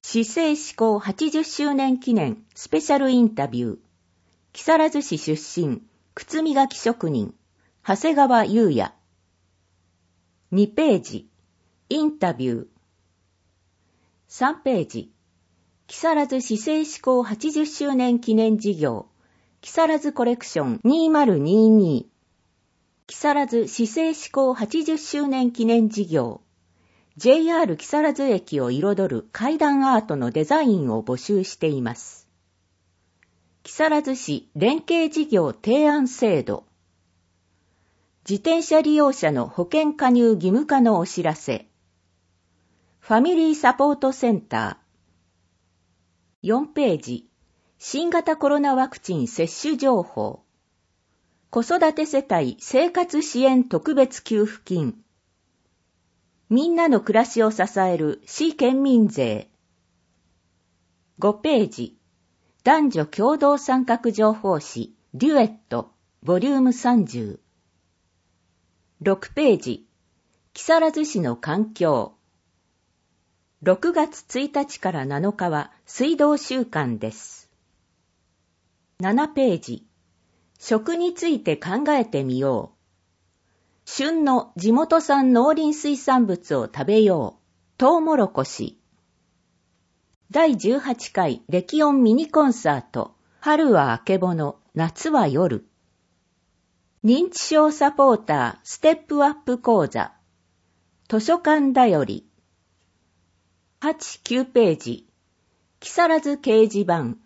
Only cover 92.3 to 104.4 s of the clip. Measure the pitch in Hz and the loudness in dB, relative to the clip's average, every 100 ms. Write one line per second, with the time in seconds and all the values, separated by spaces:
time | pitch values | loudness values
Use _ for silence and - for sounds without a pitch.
92.3 | 311 285 226 160 139 - 120 - _ _ | 2 2 2 0 -2 -4 -8 -8 _ _
93.3 | _ 294 302 302 190 139 120 - 190 185 | _ 0 2 4 4 4 0 -2 0 0
94.3 | 165 143 - _ 151 165 - 320 302 165 | -2 -4 -8 _ -4 -4 -4 -2 0 2
95.3 | 135 180 113 _ _ _ _ _ _ _ | 0 0 -2 _ _ _ _ _ _ _
96.3 | _ _ _ _ _ _ _ 214 262 359 | _ _ _ _ _ _ _ 2 2 0
97.3 | - - 311 302 302 285 294 277 214 - | -4 0 2 2 2 -2 4 2 2 -2
98.3 | 147 120 - - - 311 320 - 294 285 | -2 -2 -6 -18 0 0 0 -4 0 0
99.3 | 294 - 247 - 220 147 117 - _ _ | 0 -6 -4 2 2 2 -4 -6 _ _
100.3 | _ _ _ _ _ _ _ _ 220 220 | _ _ _ _ _ _ _ _ -2 0
101.3 | 349 311 311 277 254 240 160 120 101 _ | 0 2 2 2 4 4 2 0 -6 _
102.3 | _ _ _ _ _ _ _ _ _ _ | _ _ _ _ _ _ _ _ _ _
103.3 | _ _ _ _ _ 294 311 - - - | _ _ _ _ _ -6 -4 -10 -14 -4
104.3 | 240 | -4